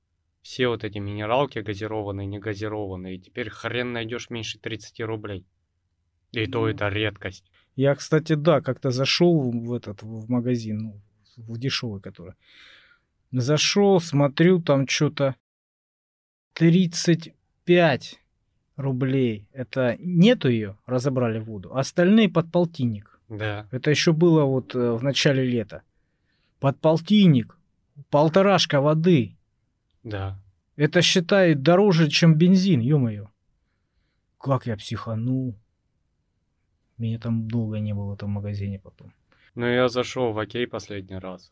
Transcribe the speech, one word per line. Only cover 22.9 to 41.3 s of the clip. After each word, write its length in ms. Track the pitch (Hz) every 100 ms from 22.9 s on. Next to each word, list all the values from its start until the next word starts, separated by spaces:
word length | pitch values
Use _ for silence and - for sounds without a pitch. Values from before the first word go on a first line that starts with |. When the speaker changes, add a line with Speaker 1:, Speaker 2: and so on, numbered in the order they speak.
| 104 - _ -
Speaker 1:
Да. 380 | 104 107 104 104
Speaker 2:
Это 200 | 127 151
ещё 200 | 139 180
было 300 | 156 175 160 139
вот, 280 | 131 - 127
э, 160 | 120 113
в 60 |
начале 420 | 135 127 156 135 127
лета. 380 | 120 104 73 - _ _ _ _ _ _ _
Под 200 | 139 -
полтинник. 760 | 156 160 165 208 185 131 107 _ _ _ _ 143 -
Полторашка 720 | 143 156 196 196 185 156 143
воды. 560 | 147 156 175 160 110 - _ _ _ _ _ _
Speaker 1:
Да. 380 | 117 101 98 95 - _ _ -
Speaker 2:
Это, 260 | 151 180
считай, 500 | 170 190 170 202 175
дороже, 560 | 147 131 180 208 165 156
чем 260 | - 165 156
бензин, 440 | 180 190 196 139
ё-моё. 460 | 117 151 117 104 104 _ _ _ _ _ _ _ _ _ _ _
Как 260 | 135 131 123
я 100 | 104
психанул. 800 | - 117 120 110 123 131 127 101 _ _ _ _ _ _ _ _ _ _ _ _ _ -
Меня 220 | 113 113
там 280 | 120 113 110
долго 320 | 120 110 107
не 140 | 107
было 120 | 101 101
в 40 | 101
этом 160 | 101
магазине 480 | 101 101 101 98 98
потом. 340 | - - - _ _ _ _ 120
Speaker 1:
Ну, 100 | 120
я 200 | 123 127
зашёл 440 | 120 120 135 120
в 60 | 107
Окей 260 | 107 117 120
последний 520 | 110 - 101 95 95
раз. 320 | 92